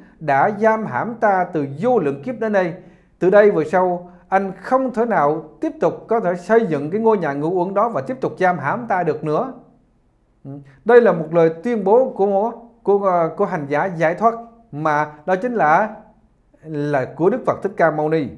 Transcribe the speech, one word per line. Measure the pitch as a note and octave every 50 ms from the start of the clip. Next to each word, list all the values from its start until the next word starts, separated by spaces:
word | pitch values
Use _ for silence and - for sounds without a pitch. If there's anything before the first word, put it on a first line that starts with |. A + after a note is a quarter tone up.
| - - _ -
đã | D#3+ D3 C#3+ C3+ D3+ G#3 G#3+ G3+
giam | A3 A3 A3 A3 G#3+
hãm | D#3+ B2 B2 D3+ G#3+ B3
ta | A3+ A#3 G#3 G3 F#3 F3+ F3+ F3+
từ | D#3+ C#3 C3+ C3+ D3
vô | G3 B3 B3+ A3
lượng | D#3+ C#3+ C#3 C3 -
kiếp | B3 B3+ G#3+
đến | A3 A3 G#3
nay. | G3 F3+ E3+ D#3+ - - - - _ _ _ _ _
Từ | F3 F#3
đây | G#3 G#3 G#3+ G#3
về | F#3 D#3+ D3+
sau, | - G3 F3+ F#3 F#3 F3 F3 F3+ - - - _ -
anh | F#3+ G3 G3 F#3+ F#3 -
không | - - B3+ C4 C4 B3+ -
thể | G#3+ A#3+
nào | A#3 G#3 E3 D3 C#3+ D#3 - - - - -
tiếp | - D#4+ - -
tục | F#3+ D#3+ D#3+ - - -
có | A3 A#3
thể | G3 F3 F#3
xây | F3+ - - A3 A#3 A3+
dựng | F3+ D#3 C#3 C#3+ D3+
cái | F3+ A3
ngôi | A3+ A3 G#3+ G3
nhà | E3 D3 C#3
ngũ | C#3+ D3 D#3+
uẩn | F#3 F3+ F3 F#3 F#3+
đó | G3 G#3+ A#3+
và | A3+ C#3+
tiếp | - - C4 B3+
tục | - D#3 - -
giam | F#3 F3+ F3+ D3+
hãm | C3 C#3 F3 A#3 B3 A3
ta | G3+ F#3 F3
được | D#3+ C#3 - -
nữa." | D#3 D3+ E3+ A#3+ C4 B3+ - - _ _ _ _ _ _ _ _ _ _ _ _ _ _ _ -
Ừ. | C#3 C#3 C#3+ C#3 - - _ -
Đây | G#3 A#3+ A#3+
là | A#3 G3+
một | F3 E3+ D#3 D#3 E3
lời | E3+ E3 E3 D#3+ E3 -
tuyên | A#3+ A#3+ G#3+ F#3
bố | F#3 G#3+ B3+ C4 A3 -
của, | - G3 G3+ G3 G3 G#3 A#3 A#3 - - - _ _ -
của, | F#3+ G3+ G3+
ờ, | G3+ F#3+ F3+ F3 E3 D#3+ - -
của | G3+
hành | F3+ F3+ E3+ C#3+ C#3
giả | C#3+ D3 F3
giải | G3 F3+ D#3+ E3 D#3 F3
thoát, | F3 G#3+ A#3 A3+ A#3 - - - - _ _
mà | C#3+ C#3+ D#3 D#3 D3 D3 D3+ D3+ - - -
đó | - E3+
chính | F#3 A3+ B3 A#3+
là, | G#3 D#3+ D3+ D#3 F3+ G#3+ G#3+ - - - - _ _ _ _ _ _ _ _ _ _ -
là | D#3+ D#3 D3 C#3+ D3 D3 C3+ B2+
của | C3 C3 - D#3+ G3
Đức | B3 B3+ -
Phật | - C3 - -
Thích | - - -
Ca | F3 D#3+
Mâu | D3+ D3+ D3+ D#3
Ni. | D#3+ E3 C#3+ G#2+ F2